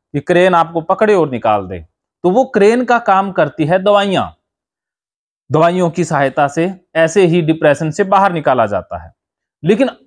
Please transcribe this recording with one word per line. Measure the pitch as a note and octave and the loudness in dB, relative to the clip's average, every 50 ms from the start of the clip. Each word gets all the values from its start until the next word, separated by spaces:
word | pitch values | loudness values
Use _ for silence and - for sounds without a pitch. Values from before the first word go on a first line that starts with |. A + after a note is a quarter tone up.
| _ _ - | _ _ -10
कि | C#3+ | -6
क्रेन | - - E3+ F3 F3+ F#3 F3+ | -2 0 2 2 2 4 2
आपको | E3 E3 E3 E3+ E3 D#3+ | 2 0 0 -4 -6 -4
पकड़े | - F#3+ F#3+ A3 G#3 G#3 | -2 -2 0 0 2 2
और | F3 D#3 C3+ | 2 0 -2
निकाल | B2+ A2 - A2 G#2+ G2+ F#2+ | -4 -4 -2 0 0 -2 -2
दे। | F2+ F#2 E2+ E2 - _ _ _ _ _ _ - | -6 -12 -12 -14 -16 _ _ _ _ _ _ -2
तो | F3+ | 0
वो | F#3+ B3+ C4 | 2 0 0
क्रेन | C4 - G3+ G3+ G#3+ A#3 B3+ B3 | 0 2 2 2 2 2 2 0
का | B3 A#3+ A#3 | 0 0 0
काम | A#3 G3+ F#3+ F#3+ G3+ G3 | 2 2 0 2 0 -2
करती | F3 F3+ D#3 C#3+ - - D3+ | -2 -2 -2 -2 -2 -4 -2
है | D3 F3+ F#3+ F#3 | 0 0 0 2
दवाइयां, | G#3 G3+ G3+ G3+ G3+ F3+ C3 G2+ E2 - _ _ _ _ _ _ _ _ _ _ _ _ _ _ _ _ _ _ _ _ _ _ - | 2 2 2 0 0 -2 -4 -4 -6 -10 _ _ _ _ _ _ _ _ _ _ _ _ _ _ _ _ _ _ _ _ _ _ -2
दवाइयों | C3+ D3+ E3+ E3+ F3+ F#3 F3+ E3 | 0 2 2 2 2 0 -2 -2
की | - F3+ D#3+ | -2 -2 -4
सहायता | - D#3+ C#3+ C#3 C3+ - D#3 C#3+ | -2 -2 -2 -2 -2 0 -2 -2
से | C3+ - D#3+ E3+ F#3+ F#3 - _ _ - | -2 -2 -2 -4 -4 -4 -10 _ _ -2
ऐसे | D#3+ E3 D#3+ - G3+ F#3 | 0 0 2 2 2 2
ही | E3 E3 F3 D#3 | 2 2 0 0
डिप्रेशन | D#3 D#3+ D#3+ D#3+ D3+ C#3 - E3 D#3 | -2 -2 0 2 0 0 0 -2 -4
से | D3+ - G3+ | -2 -2 0
बाहर | F#3+ G3+ F#3+ G3+ F#3+ F3 | 2 2 2 2 0 0
निकाला | D#3 C#3+ C#3+ C3 B2 A2 | -2 -2 0 0 0 0
जाता | G2+ G2+ F2+ F2 - F2 E2 E2 | 0 -2 -6 -6 -8 -12 -14 -14
है। | E2+ _ _ _ _ _ _ _ _ _ _ D3+ | -16 _ _ _ _ _ _ _ _ _ _ -2
लेकिन | E3+ A3 A3+ C4+ A#3+ - _ _ | 0 2 2 0 -2 -4 _ _